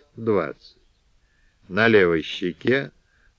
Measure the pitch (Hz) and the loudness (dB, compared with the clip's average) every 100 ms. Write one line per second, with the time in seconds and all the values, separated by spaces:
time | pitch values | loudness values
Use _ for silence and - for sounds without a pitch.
0 | _ - 113 101 76 - - _ _ _ | _ -10 -2 -2 -2 -10 -20 _ _ _
1 | _ _ _ _ _ _ - 95 113 110 | _ _ _ _ _ _ -8 0 4 4
2 | 87 82 76 - 92 80 - 131 143 _ | 4 0 -4 -8 -8 -6 -4 -4 -4 _
3 | _ _ _ | _ _ _